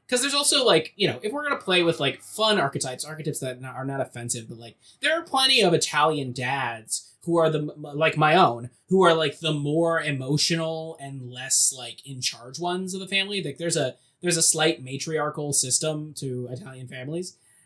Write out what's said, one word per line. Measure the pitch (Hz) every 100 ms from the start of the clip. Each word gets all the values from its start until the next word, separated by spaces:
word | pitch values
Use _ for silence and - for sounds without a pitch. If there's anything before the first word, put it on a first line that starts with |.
| -
'Cause | 247
there's | 277 285
also, | 285 294
like, | 240 165 156 -
you | 180
know, | 107
if | -
we're | 277
gonna | 294 277
play | - 180
with, | 170 160
like, | 139 -
fun | - - 214 208
archetypes, | 139 139 135 127
archetypes | 147 156 156 143
that | 135 127
n-, | 131
are | 123 131
not | 139
offensive, | 131 123 120 120 113
but, | 117
like, | 120 - - -
there | 285 320
are |
plenty | - 269 262 247
of | 185
Italian | 160 - 151 156 147 131
dads | 123 123 139 123 113 110 - - _
who | - 170
are | 160
the | 156
m-, | 147 - 147 143
like | 160 156
my | 151 170
own, | 160 117 123 _ -
who | 190
are, | 180 165
like, | 151 -
the | 160
more | 151 143 156 170 165
emotional | 151 139 131 147 - 165 160 160 160 165
and | 139 139 123
less, | 123 131 - - 131
like, | 123 - 139
in | 131
charge | - 113 123 135
ones | 175 180 190
of | 190
the | 185
family. | 196 196 202
Like, | 156 -
there's | 170 160
a, | - - _ _
there's | 175 165
a |
slight | - 160 165 160
matriarchal | 127 139 - 156 147 151 147
system | 139 127 - 156 156 151 143
to | 139 123 123
Italian | 127 - 127 127
families. | 131 127 165 180 - _ _